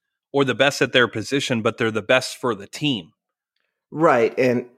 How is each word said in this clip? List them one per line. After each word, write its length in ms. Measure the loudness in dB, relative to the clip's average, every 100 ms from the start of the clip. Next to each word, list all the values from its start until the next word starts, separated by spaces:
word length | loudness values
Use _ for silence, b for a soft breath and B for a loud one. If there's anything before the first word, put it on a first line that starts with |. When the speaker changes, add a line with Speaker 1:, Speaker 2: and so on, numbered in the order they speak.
| _ _ _
Speaker 1:
or 120 | 0
the 120 | 2 2
best 260 | 0 2
at 120 | 0
their 140 | 2 2
position, 540 | 0 -4 -4 -2 -2
but 160 | -2 -2
they're 140 | -2
the 100 | -2
best 360 | 0 0 0 -6
for 180 | -6 -6
the 100 | -8
team. 460 | -8 -4 -4 -8 _ _ _ _ _ _ _ _
Speaker 2:
Right, 420 | 0 2 4 2 2
and 280 | 0 0 -4